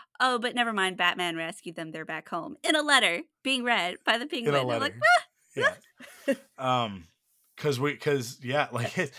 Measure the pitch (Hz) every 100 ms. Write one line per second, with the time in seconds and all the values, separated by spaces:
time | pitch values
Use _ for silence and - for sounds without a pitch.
0 | - - 254 247 240 247 233 214 190 180
1 | 175 185 175 165 165 - 175 170 160 160
2 | 156 160 - 170 160 - - 311 294 269
3 | 202 170 170 _ 262 262 240 220 175 175
4 | - 233 285 302 226 143 127 117 113 110
5 | 640 698 - _ _ - 523 640 _ _
6 | - - - 269 - - 131 127 113 95
7 | 82 _ _ _ _ - 151 123 143 139
8 | 151 139 117 - 123 143 131 120 123 -
9 | 147